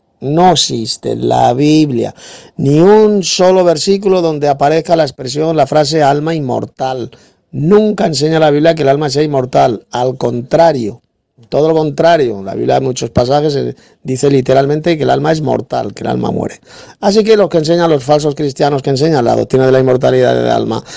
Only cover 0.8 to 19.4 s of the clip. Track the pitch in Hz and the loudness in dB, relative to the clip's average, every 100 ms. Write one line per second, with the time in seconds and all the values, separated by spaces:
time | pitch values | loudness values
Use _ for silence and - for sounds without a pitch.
0.8 | 110 - 120 117 120 120 123 123 147 156 | -8 -8 -8 -4 -2 0 2 2 2 2
1.8 | 151 120 110 - - - - - 135 151 | 2 -2 -6 -8 -20 -20 -16 -4 0 4
2.8 | 180 214 214 208 170 - 185 185 180 160 | 6 6 4 2 -2 0 2 4 2 0
3.8 | 196 196 196 185 170 151 143 139 143 160 | 0 -2 0 0 0 -2 -2 0 0 0
4.8 | 160 165 151 - 131 139 160 160 135 151 | 0 0 0 -4 -8 -4 -2 0 0 0
5.8 | 143 160 143 143 156 165 135 117 113 - | 0 0 0 0 -2 -4 -4 -4 -6 -8
6.8 | 131 131 117 - _ _ _ 131 151 208 | -8 -6 -10 -14 _ _ _ -4 2 2
7.8 | 214 196 190 139 151 160 156 147 160 165 | 2 0 -2 -2 0 2 2 2 2 2
8.8 | 135 143 151 135 156 139 127 139 139 104 | 0 0 0 -2 0 -2 -2 0 0 -2
9.8 | - 123 127 127 127 120 123 156 165 139 | -8 -4 -4 -4 -4 -4 -2 2 2 2
10.8 | 107 123 _ _ _ _ 120 135 160 160 | -4 -10 _ _ _ _ -6 -2 0 0
11.8 | 156 143 165 170 127 101 98 113 120 131 | -2 0 2 2 0 -4 -8 -6 -2 -2
12.8 | 131 127 123 - 123 143 151 143 123 131 | -2 -6 -4 -2 0 0 0 -2 -6 -10
13.8 | _ _ - 127 143 139 127 135 139 151 | _ _ -8 -2 0 2 2 2 2 0
14.8 | 156 160 131 131 147 160 139 117 120 127 | -2 -2 0 0 0 -2 -2 -4 -4 -6
15.8 | 113 - 113 123 123 - - - _ - | -6 -8 -6 -4 -4 -4 -6 -10 _ -20
16.8 | - - - 202 214 214 185 170 151 175 | -20 -6 -2 0 2 2 2 0 0 0
17.8 | 170 151 127 147 151 143 147 123 143 143 | 2 0 0 0 0 -4 -4 -2 -2 0
18.8 | 139 135 156 151 117 117 | -2 0 0 2 2 0